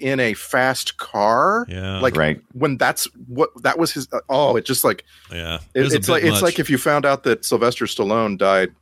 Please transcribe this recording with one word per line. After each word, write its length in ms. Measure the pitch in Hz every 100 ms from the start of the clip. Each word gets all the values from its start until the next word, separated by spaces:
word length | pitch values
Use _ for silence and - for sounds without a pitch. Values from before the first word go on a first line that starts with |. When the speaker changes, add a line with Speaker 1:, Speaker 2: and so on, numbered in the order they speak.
Speaker 1:
in 180 | 135 135
a 160 | 120
fast 600 | 101 - 131 131 127 - -
car. 680 | - 107 104 117 170 220 240
Speaker 2:
Yeah. 320 | 92 95 95
Speaker 1:
Like, 160 | 127 -
Speaker 3:
Right. 240 | - - _
Speaker 1:
when 220 | 127 151 131
that's 280 | 127 - - - 123
what, 220 | 123 165 123
that 160 | 123 165
was 140 | 165
his, 160 | 147 -
uh, 60 | 120 -
oh, 280 | 135 139 117
it 80 |
just, 180 | - 127
like, 220 | 120 101 - - -
Speaker 2:
Yeah. 260 | 85 82 82 -
Speaker 1:
it, 40 | 127
Speaker 2:
It 40 |
was 80 | 139
a 20 | 151
Speaker 1:
it's 100 | 98
like, 140 | 160
Speaker 2:
bit 60 | 165
Speaker 1:
it's 40 | 202
Speaker 2:
much. 40 |
Speaker 1:
like 160 | 180 175
if 100 | 147
you 80 | 131
found 300 | 160 147 139
out 160 | 139
that 220 | 135 110
Sylvester 400 | - 120 120 -
Stallone 520 | 110 - 101 113 110 95
died 340 | 98 95 90 _